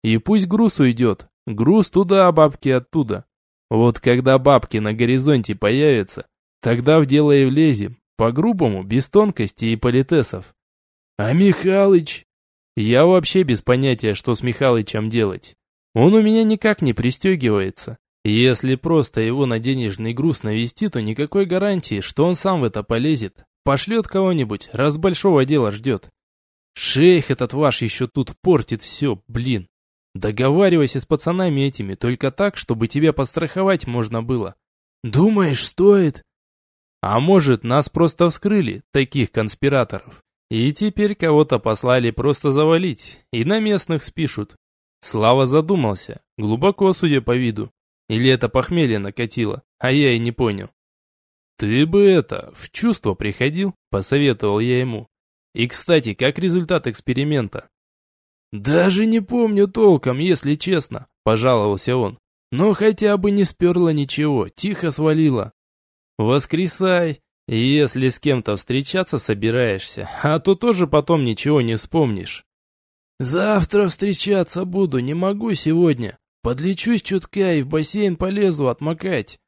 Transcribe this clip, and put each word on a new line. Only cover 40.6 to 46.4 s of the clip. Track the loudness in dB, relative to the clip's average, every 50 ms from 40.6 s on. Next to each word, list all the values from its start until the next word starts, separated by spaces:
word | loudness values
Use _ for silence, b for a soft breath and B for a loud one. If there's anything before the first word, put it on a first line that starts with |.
| 0 -2
теперь | -2 -2 -4 -4 -2 0 -2 -2 -2
кого-то | _ 0 2 4 4 4 4 0 -2
послали | 0 -2 -2 -2 0 2 2 2 2 0
просто | -2 0 -2 -2 -2 0 -2 -2
завалить, | 0 2 2 2 2 2 0 -2 -6 -8 -12 -20 -20 _ _ _ -4
и | -4 -2
на | 0 0 0
местных | 0 0 -2 -2 -2 -4 -6 -6 -6
спишут". | -8 _ -6 -6 -6 -4 -8 -10 _ _ _ _ _ _ _ _ _ _ _
Слава | -16 -8 -4 0 2 4 4 4 2
задумался, | 2 2 0 2 2 0 0 0 -2 -4 -6 -10 -18 -20 -20 _ _ _
глубоко, | -6